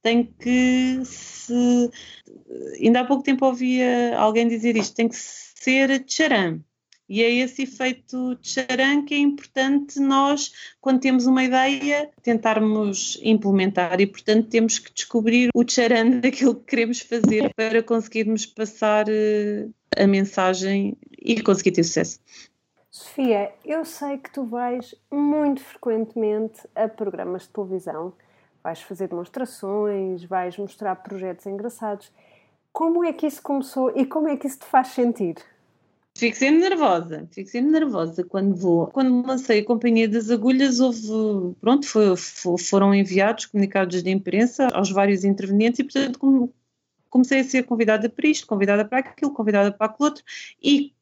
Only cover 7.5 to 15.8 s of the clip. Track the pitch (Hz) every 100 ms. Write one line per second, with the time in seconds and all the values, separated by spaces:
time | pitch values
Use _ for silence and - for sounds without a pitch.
7.5 | 254 262 - 254 254 _ 254 254 247 -
8.5 | - 254 254 269 285 285 294 285 285 -
9.5 | 269 269 285 285 277 277 269 277 285 294
10.5 | - - _ 269 262 269 254 247 262 254
11.5 | 254 269 277 285 294 294 _ - 226 220
12.5 | 214 214 214 208 190 - - 226 220 196
13.5 | 196 190 196 175 180 202 - - 214 226
14.5 | 233 226 - - - - 233 220 240 247
15.5 | 240 240 -